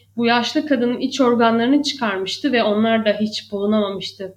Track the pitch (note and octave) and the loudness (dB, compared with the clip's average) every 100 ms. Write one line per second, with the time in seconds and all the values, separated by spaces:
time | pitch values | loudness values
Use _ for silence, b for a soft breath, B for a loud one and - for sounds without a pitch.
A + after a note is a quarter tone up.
0 | B - A#3 A#3+ A3+ D#4 D4+ B3+ A#3+ B3 | B -2 2 2 0 -2 0 0 0 -2
1 | C4+ - A#3+ A#3+ A#3 A3+ A#3+ C#4+ D4 - | -4 0 2 4 4 2 2 2 0 -4
2 | A3+ F#3+ F#3 - C#4+ A#3+ G#3+ G#3 A3+ A3+ | -4 -4 -6 -4 -2 0 2 2 2 2
3 | G#3 G#3 G#3+ - - G3+ G3+ G#3+ G3+ F#3+ | 0 0 -2 -4 -8 -4 0 0 0 -4
4 | - - F#3+ | -10 -12 -14